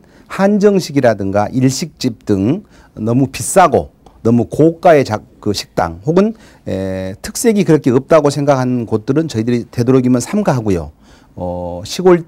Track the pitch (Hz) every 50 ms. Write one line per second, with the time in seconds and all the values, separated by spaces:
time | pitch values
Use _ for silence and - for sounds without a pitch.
0 | _ _ _ _ _ - - - 196 202 208 202 202 208 202 185 185 - 139 139
1 | 127 117 110 98 101 98 95 104 107 - - 127 127 135 131 - 180 151 - -
2 | - 127 110 - - - 104 95 98 117 160 214 - _ _ - - _ - -
3 | 107 110 120 135 135 127 - - 110 - - 196 175 156 127 95 76 - _ _
4 | _ _ _ _ - 113 120 117 110 - - - 147 165 160 160 - 180 160 143
5 | 127 - 107 104 - _ _ - - 104 101 - - _ - - 87 82 82 90
6 | 98 147 170 185 202 226 220 - - - _ _ - 101 98 95 95 95 95 95
7 | 95 95 95 - - - - - - 233 214 202 170 160 156 143 - 139 117 135
8 | - - 175 156 147 143 139 147 143 143 139 131 127 123 123 123 113 - 113 107
9 | 107 - 135 151 165 143 - 110 113 120 120 120 - - - 123 120 127 131 131
10 | 123 127 127 120 - - - 208 202 - 139 123 110 107 92 85 78 73 - _
11 | _ _ - _ _ _ - 92 90 90 87 90 90 87 87 87 107 - - -
12 | 175 185 180 170 165